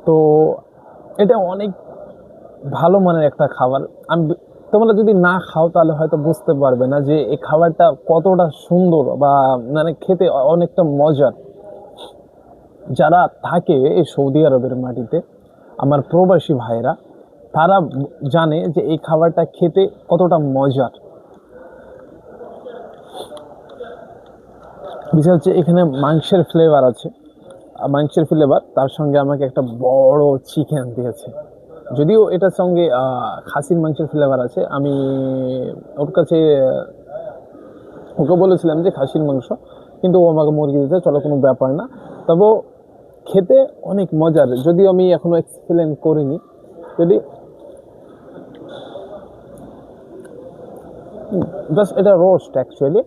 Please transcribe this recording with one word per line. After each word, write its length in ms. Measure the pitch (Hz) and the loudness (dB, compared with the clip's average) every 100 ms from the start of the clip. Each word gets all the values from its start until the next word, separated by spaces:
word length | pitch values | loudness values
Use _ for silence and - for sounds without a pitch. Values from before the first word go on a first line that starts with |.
| - | 2
তো 100 | 160 156 151 156 - _ - - - - - | 2 4 4 2 -2 _ -20 -20 -20 -16 -2
এটা 200 | 202 226 | 2 2
অনেক 340 | 180 190 208 - - - - - - - - - 143 | 0 -4 -8 -10 -18 -20 -20 -20 -20 -20 -20 -16 -10
ভালো 280 | 127 165 196 | -2 2 4
মানের 240 | 185 165 | 4 2
একটা 240 | 147 - 143 | 0 0 -4
খাবার। 340 | - 127 135 - - - | 0 -2 -2 -4 -14 -4
আমি, 260 | 165 151 147 - - - | -2 0 -4 -10 -20 -2
তোমরা 220 | 208 226 | 0 2
যদি 200 | 208 208 | 2 2
না 260 | 190 175 185 | 4 2 0
খাও 300 | - 160 165 | -4 -2 0
তাহলে 240 | 175 160 | 2 0
হয়তো 240 | 151 156 156 | 0 -2 -2
বুঝতে 360 | 147 156 - | -2 -2 -2
পারবে 340 | 143 139 123 127 | 0 2 2 0
না 140 | 143 | 0
যে 140 | 139 156 | 0 0
এই 220 | 113 151 | 0 -6
খাবারটা 560 | - 156 170 160 170 135 - | -2 0 0 2 2 2 0
কতটা 400 | 165 185 180 170 | 0 2 2 0
সুন্দর 600 | - - 175 185 165 127 127 | -2 -2 2 4 2 0 0
বা 420 | 139 139 131 127 | 2 2 2 -2
মানে 360 | 117 151 160 | -4 -4 -4
খেতে 360 | 156 - 180 180 | -6 -4 0 0
অ-, 140 | 135 | 2
অনেকটা 400 | 135 170 170 - | 2 2 0 0
মজার। 480 | 160 143 151 139 135 - - - - - - - - - - _ _ - _ _ - | 0 2 2 2 0 -2 -20 -20 -20 -20 -20 -20 -20 -20 -20 _ _ -20 _ _ -10
যারা 360 | 127 156 175 156 _ | 0 2 4 2 _
থাকে 300 | 127 170 - | -4 -4 0
এই 300 | 143 135 175 151 | 0 2 0 -2
সৌদি 400 | - 139 139 156 | -2 -2 2 2
আরবের 300 | 131 123 127 | 2 -2 -6
মাটিতে, 460 | 127 123 113 165 - - _ _ - - | -8 -10 -6 -6 -8 -20 _ _ -14 -4
আমার 240 | 139 143 | 0 0
প্রবাসী 520 | - 170 185 175 - | 0 2 4 2 2
ভাইরা, 420 | 139 117 117 123 - - - - _ - | -4 -4 -4 -4 -6 -12 -20 -20 _ -8
তারা 300 | 151 170 196 151 131 139 - 139 | 0 2 2 0 -6 -10 -8 -2
জানে 340 | 165 160 156 185 | 0 0 -2 -4
যে 140 | 160 | -4
এই 160 | 131 156 | -4 -6
খাবারটা 480 | - 160 170 156 165 | -2 0 0 0 -4
খেতে 440 | - 175 175 196 - - | -2 -2 0 -2 -4 -4
কতটা 280 | 170 180 170 | 0 2 0
মজার। 520 | 147 135 139 131 120 - - - - - _ - - - - - - - - - - - - - - - - - - - - - - - 480 - - - - - - - - - - - - | 0 0 0 0 -4 -8 -20 -20 -20 -20 _ -20 -20 -20 -20 -20 -20 -20 -20 -20 -20 -18 -18 -18 -18 -20 -20 -18 -16 -18 -20 -20 -20 -18 -18 -18 -20 -20 -20 -20 -20 -20 -20 -20 -18 -16 -2
বিষয় 200 | 160 156 | 2 2
হচ্ছে 180 | 175 185 | 2 2
এখানে 320 | 180 160 175 | 0 2 2
মাংসের 600 | 170 135 139 156 - 190 | 2 0 0 0 0 0
ফ্লেভার 400 | 156 165 160 147 | 2 2 4 4
আছে, 260 | 127 117 - - - _ - - - - | 2 -2 -14 -18 -20 _ -20 -20 -20 -8
আহ, 80 | 139 | -4
মাংসের 380 | 139 147 - 156 | -2 0 -2 0
ফ্লেভার, 360 | 160 143 147 - - | 2 2 2 0 -4
তার 120 | 135 | -4
সঙ্গে 280 | - 151 143 | -4 0 0
আমাকে 260 | 139 143 | 0 -2
একটা 180 | 135 147 | -4 -4
বড় 760 | 127 117 127 135 135 147 147 135 | -6 -4 0 4 4 4 2 0
চিকেন 560 | - - 147 151 123 | -4 -6 -4 -4 -6
দিয়েছে। 380 | 117 120 110 - - - - - - - 131 | -6 -8 -8 -14 -16 -18 -20 -20 -20 -8 -2
যদিও 340 | 151 220 208 | 2 4 2
এটার 220 | 180 190 - | 2 0 0
সঙ্গে, 360 | 180 175 165 | -2 0 0
আহ, 480 | 123 131 123 113 95 - | 0 -2 -4 -8 -10 -8
খাসির 340 | 147 147 170 | -8 -2 -2
মাংসের 280 | 160 147 156 | -2 -4 -4
ফ্লেভার 320 | 151 143 127 | -2 0 0
আছে, 260 | 123 - - | -2 -6 -6
আমি 280 | 143 143 139 135 135 131 131 127 131 - - - - | -4 -4 -2 -4 -4 -4 -4 -6 -6 -8 -12 -16 -8
ওর 140 | 147 | -4
কাছে, 540 | - 156 165 160 139 131 | -2 0 2 2 2 2
আহ, 1600 | 135 - - - - - - - - - - - - - - | -2 -8 -18 -18 -16 -14 -18 -20 -20 -20 -20 -20 -20 -14 -4
ওকে 140 | 143 175 | 0 2
বলেছিলাম 480 | 190 175 170 156 | 2 2 0 0
যে 80 | 185 | -2
খাসির 320 | 165 135 160 | -2 -4 -2
মাংস, 300 | 151 135 - 220 - - - - | -2 -4 -6 -12 -12 -20 -20 -4
কিন্তু 180 | 185 180 | 0 4
ও 100 | 170 | 4
আমাকে 220 | 156 151 | 4 0
মুরগি 260 | 151 147 143 | 0 0 0
দিতে, 240 | 139 180 | 0 0
চলো 180 | 175 143 | 0 -2
কোনো 160 | 147 143 | -2 0
ব্যাপার 360 | 135 127 131 | 2 2 -2
না। 160 | 147 233 - - - - | -2 -8 -18 -20 -8 -2
তবেও 340 | 165 208 226 - - _ - - - - | 4 4 2 -2 -20 _ -20 -20 -20 -2
খেতে 420 | 190 185 269 269 - | -2 4 4 4 -6
অনেক 280 | - 196 185 156 | -6 -4 -2 0
মজার, 320 | 165 156 135 | 2 2 2
যদিও 420 | 127 143 175 196 | 2 0 4 4
আমি 240 | 185 185 | 4 2
এখনো 220 | 170 170 170 | 2 0 -2
এক্সপ্লেন 600 | 165 - - 170 156 143 | -2 -14 -2 0 0 -2
করিনি। 440 | 160 156 139 156 _ - - - - - | -2 0 -2 -6 _ -20 -20 -20 -12 -2
যদি, 200 | 170 - - - - - - - - - - - - - - - - - - - - - - - - - - - - - - - - - - - - - - - - - - | 0 0 -2 -20 -20 -20 -20 -20 -20 -20 -20 -20 -20 -20 -20 -20 -20 -20 -18 -18 -18 -20 -20 -20 -20 -20 -20 -20 -20 -20 -20 -20 -20 -20 -20 -20 -20 -20 -20 -20 -20 -18 -8
হুম, 100 | 190 - 185 - | -6 -6 -10 -4
just 280 | 165 202 - | -2 0 0
এটা 160 | 196 180 | 2 4
রোস্ট 420 | 180 175 - 135 | 4 2 -2 -6
actually। 460 | 127 - 139 196 | -6 -4 -2 0